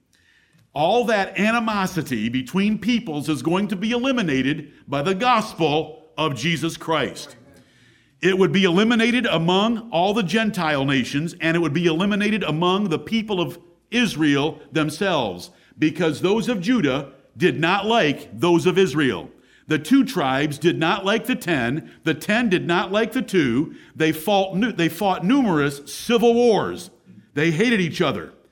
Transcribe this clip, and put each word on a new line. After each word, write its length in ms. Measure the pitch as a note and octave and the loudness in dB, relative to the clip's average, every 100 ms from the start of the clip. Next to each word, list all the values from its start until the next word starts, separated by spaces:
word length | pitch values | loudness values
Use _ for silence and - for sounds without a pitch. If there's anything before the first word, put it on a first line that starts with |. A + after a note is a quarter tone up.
| _ _ _ _ _ _ _ | _ _ _ _ _ _ _
All 320 | C#3 E3 A#3+ A3 | -2 0 2 2
that 340 | G#3 F#3+ F#3+ | 0 -2 0
animosity 920 | G#3 A#3 A3 G3+ F#3 E3 - A#2 A2+ | 0 0 0 -2 -2 -4 -4 -4 -2
between 480 | B2+ B2+ F#3 G#3 G#3+ | -4 -4 -2 0 0
peoples 500 | G3+ A#3+ E3 D3 C#3+ | 0 -2 -2 -6 -4
is 140 | C#3+ | -4
going 280 | C#3+ F#3 G#3 | -2 -2 -2
to 60 | G3 | -4
be 140 | A3 | -2
eliminated 800 | A#3+ C4+ B3 F3 C3 C3 D#3 - - - | -2 0 0 0 0 0 -4 -8 -20 -6
by 140 | C#3 | -4
the 140 | D#3 F#3+ | -2 0
gospel 960 | B3 A#3 A3 - D#3 D3+ D3+ - - - | 2 2 0 -2 0 0 -2 -10 -16 -4
of 200 | D#3 B2 | -4 -2
Jesus 420 | D#3+ E3 E3 - | -2 -2 -4 -6
Christ. 580 | - D#3 A2+ - - - - - _ _ _ _ _ _ | -2 0 -2 -6 -16 -20 -20 -20 _ _ _ _ _ _
It 160 | F3 F#3+ | 0 4
would 140 | F3+ | 4
be 140 | F3+ F#3 | 4 4
eliminated 600 | F3 A3 A#3 A#3 A#3+ G#3+ | 4 4 4 2 2 0
among 640 | D#3+ E3 F#3 A3 A3+ - | 0 2 2 2 0 -2
all 240 | D#3+ F#3+ | 0 2
the 80 | G#3+ | 0
Gentile 640 | F3 A3 A3 F#3 D#3+ C#3+ C3+ | 0 0 0 -2 -2 0 2
nations, 480 | C3+ A#2 C#3+ E3 - | 0 0 -4 -4 -4
and 160 | D#3+ E3 | -2 0
it 20 | |
would 140 | D#3+ | 0
be 140 | D3 F3 | 0 0
eliminated 560 | E3+ G3+ G#3 G#3 G#3+ | 2 0 0 0 -2
among 460 | E3+ D3+ F3 F#3+ G3+ | -2 0 0 0 0
the 100 | D3+ | -4
people 420 | - A3+ A3 F#3+ | -2 -4 -2 -2
of 160 | D3+ - - _ _ | -2 -6 -18 _ _
Israel 680 | A#3+ A3+ D3 D#3 C#3 D3+ D3 - | -2 0 0 2 2 0 -4 -6
themselves, 800 | D#3+ D3+ D3 G3+ D#3+ A2 F2 - - _ - | -4 -2 -2 -2 0 -2 -6 -14 -20 _ -2
because 420 | D#3 E3 E3 B2 | -2 0 -2 0
those 280 | E3+ A3 G#3+ | 0 0 0
of 120 | A#3+ | -2
Judah 520 | F3 B3+ C#3+ C3+ D3 - _ A2+ | 0 2 2 0 -6 -16 _ -2
did 240 | F#3 D3 | 0 2
not 280 | E3 G3 G#3 | 0 0 2
like 520 | A#3 D#3 - - G#2 | 2 2 -2 -8 -2
those 280 | E3+ E3+ E3+ | 2 4 4
of 100 | F3 | 2
Israel. 540 | F#3+ D3 C3+ F2+ - - _ _ - | 2 2 0 0 -8 -18 _ _ -4
The 140 | D3+ | -2
two 240 | D3+ C4+ | 4 4
tribes 540 | A#3+ F#3 C3+ C3 D3+ C#3 | 4 0 0 0 -2 0
did 200 | E3 C#3 | 0 2
not 280 | E3 G3+ G3 | 0 0 0
like 200 | A3 A3+ | -2 -2
the 120 | B3+ | -4
ten. 560 | - D3 A#2 D3 - - | -2 0 0 -2 -6 -6
The 100 | D#3+ | -4
ten 360 | D3+ - G#3+ A#3+ | -2 -2 0 2
did 180 | F3 C#3+ | 0 0
not 240 | F3 G3 | -2 0
like 220 | G#3 A3+ | -2 -2
the 80 | C4 | -4
two. 540 | - F#3+ C3+ A#2 D#3+ - - - | 0 2 2 0 -2 -8 -20 -2
They 160 | D#3+ | -2
fought 460 | D#3+ - G3+ F#3+ F3 | 0 0 0 0 0
nu-, 160 | B3 | -2
they 160 | - E3 | 0 -2
fought 340 | - G3+ F3 | 0 -2 0
numerous 680 | E3+ C#4+ A3+ D#3 C#3+ C#3+ - | 2 2 2 2 0 -2 -12
civil 440 | - - A#3 A#3 | -10 0 2 4
wars. 560 | A#3 A#3+ F#3 G2 F2+ - - - - _ | 4 4 4 0 -6 -12 -20 -20 -20 _
They 160 | C#3+ E3 | -2 0
hated 300 | D#3+ A#3+ A3 | 2 2 2
each 220 | E3 - | 0 0
other 320 | D#3 G2 D2+ - _ | -2 -2 -10 -18 _